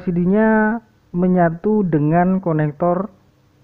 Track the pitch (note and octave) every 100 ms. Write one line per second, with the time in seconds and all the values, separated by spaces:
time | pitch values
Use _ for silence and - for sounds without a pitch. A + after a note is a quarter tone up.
0 | F3+ F3 F3+ G#3 A3 A3 G#3+ A3+ - _
1 | _ F3 F#3 F3+ E3+ E3 G#3+ G#3+ F#3 D#3
2 | D3+ E3+ F3+ F#3 F3 D#3 D3+ D3 F3 F3
3 | G3+ - _ _ _ _